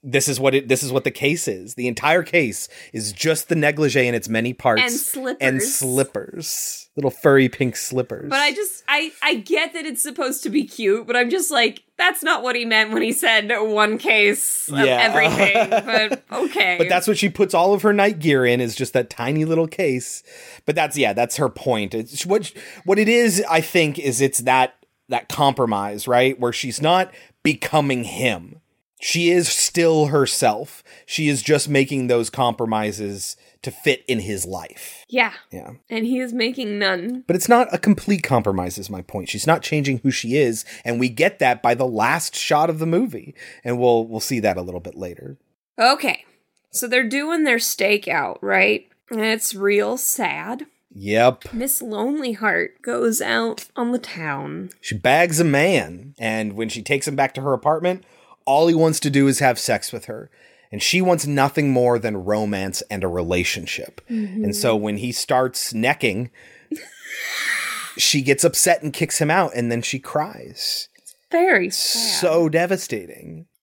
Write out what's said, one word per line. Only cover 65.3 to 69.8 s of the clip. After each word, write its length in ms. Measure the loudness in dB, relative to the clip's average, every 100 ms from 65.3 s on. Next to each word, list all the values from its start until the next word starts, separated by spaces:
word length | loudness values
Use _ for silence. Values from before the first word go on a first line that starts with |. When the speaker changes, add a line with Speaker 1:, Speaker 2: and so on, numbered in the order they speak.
| 0 0 -2 -6
Speaker 1:
necking, 580 | -2 0 0 0 -2 -8 _ -20 -20 _
<laughs> 60 | -12 -12 -20 -14 -12 -8 -6 -4 -4 -6 -8 -12 -4
she 240 | 0 0
gets 200 | 2 4
upset 380 | 4 2 2 2
and 100 | -2
kicks 260 | -4 -4 -2
him 120 | 0
out, 220 | 2 0
and 160 | -2 -2
then 120 | -2